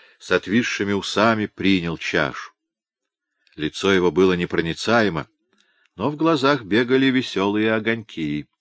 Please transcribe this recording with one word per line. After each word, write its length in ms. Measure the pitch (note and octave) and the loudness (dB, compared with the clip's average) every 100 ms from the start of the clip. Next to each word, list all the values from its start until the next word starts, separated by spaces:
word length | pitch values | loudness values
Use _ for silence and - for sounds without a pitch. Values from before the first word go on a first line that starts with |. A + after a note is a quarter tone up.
| _ _ | _ _
с 120 | - | -2
отвисшими 640 | F2+ F2+ A2+ A#2 - G2+ | -2 2 0 0 -2 -2
усами, 540 | G2+ - G2 A2+ A2 G2+ | -2 -2 0 2 2 -4
принял 500 | - F#2+ F#2+ E2+ D#2 | -2 2 2 0 -6
чашу. 560 | - F2 C#2 - - _ _ _ _ _ _ _ _ _ _ - | -4 -2 -2 -4 -14 _ _ _ _ _ _ _ _ _ _ -8
Лицо 340 | D2+ - G2 | -8 -2 2
его 220 | F#2+ F2+ | 4 4
было 220 | D#2+ F#2+ | 4 4
непроницаемо, 960 | F2 E2+ E2 E2 D#2 - A#2 G#2 D#2+ - _ _ _ _ _ _ - | 2 -2 -2 -4 -4 0 2 2 -2 -8 _ _ _ _ _ _ -8
но 140 | B2 | -6
в 60 | D3+ | -2
глазах 460 | D#3+ D3+ C3+ C#3+ | 0 2 2 0
бегали 440 | G2 G#2+ B2 C3 C3+ | 0 0 2 2 2
веселые 680 | B2+ A#2 G2 G2+ G#2+ A2 | 0 -2 -2 0 0 0
огоньки. 720 | A2 G#2+ A#2 G#2 - D2+ D2 C#2+ _ | 0 -2 -4 -6 -8 -4 -6 -8 _